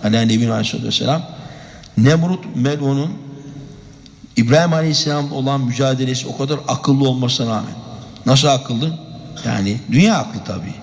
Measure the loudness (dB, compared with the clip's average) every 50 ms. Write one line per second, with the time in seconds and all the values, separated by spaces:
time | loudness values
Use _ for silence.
0 | 2 2 2 4 4 4 4 4 2 2 0 0 -2 -2 -4 -6 -4 -2 -2 -2
1 | 0 0 0 0 -2 -8 -14 -16 -16 -16 -16 -18 -18 -20 -20 -20 -20 -4 2 2
2 | 4 4 4 4 4 2 0 -2 -6 -8 -4 -2 0 0 0 0 0 0 0 0
3 | 0 -2 -6 -8 -12 -16 -16 -16 -18 -16 -16 -16 -18 -18 -20 -20 -20 -20 -20 -20
4 | -20 -20 -20 -20 -20 -6 0 2 4 6 6 6 6 4 2 2 2 2 2 0
5 | 0 0 0 -2 -2 -2 -4 -2 0 0 0 2 0 0 0 2 2 2 2 2
6 | 0 -2 -2 -4 -4 -6 -6 -4 -2 -2 -2 -4 -2 -4 -4 -2 2 4 4 4
7 | 4 2 2 2 0 0 0 -2 -2 -2 -2 -4 -4 -6 -10 -14 -14 -14 -16 -16
8 | -16 -18 -18 -6 2 4 4 6 6 4 2 2 0 -4 -4 -2 -2 -2 -4 -6
9 | -10 -14 -16 -16 -16 -16 -14 -8 -6 -4 -2 0 0 0 -2 -4 -4 0 2 4
10 | 4 6 4 2 0 -4 -8 -10 -8 -8 -8 -8 -8 -10 -12 -12